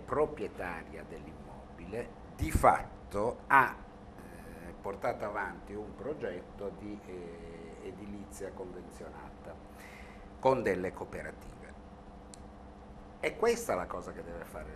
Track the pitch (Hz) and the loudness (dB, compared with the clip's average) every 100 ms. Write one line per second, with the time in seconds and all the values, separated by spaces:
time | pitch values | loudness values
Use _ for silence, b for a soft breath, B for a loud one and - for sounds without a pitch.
0 | - 127 151 - 98 - 92 85 78 78 | 0 4 4 2 -4 -2 -4 -4 -6 -10
1 | 76 80 73 80 - - - - 87 107 | -10 -10 -10 -12 -12 -12 -12 -12 -6 -4
2 | - - - - - - 127 80 - - | -6 -8 -12 -2 2 10 10 10 6 -8
3 | - 101 110 123 - 139 127 - - - | -4 2 2 2 10 10 10 6 -10 -14
4 | - - - - - - 87 82 101 98 | -14 -14 -12 -12 -12 -10 -10 -6 -4 -2
5 | 127 113 110 104 95 87 - 101 107 - | 0 0 0 0 -2 -4 -8 -6 -6 -6
6 | 104 151 113 90 90 - 101 87 104 104 | -6 -4 -4 -4 -8 -8 -6 -6 -8 -8
7 | - 92 87 85 82 82 - - 101 92 | -8 -10 -10 -10 -10 -10 -12 -10 -10 -8
8 | 104 101 98 - 95 90 90 90 85 - | -8 -8 -8 -8 -8 -6 -8 -8 -10 -10
9 | 98 78 - - 85 82 - B B B | -10 -10 -12 -12 -12 -12 -12 B B B
10 | B B B - 131 131 107 90 92 - | B B B 4 8 8 8 4 2 -2
11 | 92 90 76 - - - - - - - | -4 -6 -6 -8 -10 -12 -12 -14 -14 -14
12 | - - - - - - - - - - | -14 -14 -14 -14 -14 -14 -14 -14 -14 -14
13 | - - 156 - 226 233 - 92 85 95 | -14 -2 0 4 6 6 4 2 0 -2
14 | 87 85 85 85 78 87 71 | -6 -6 -6 -8 -8 -8 -8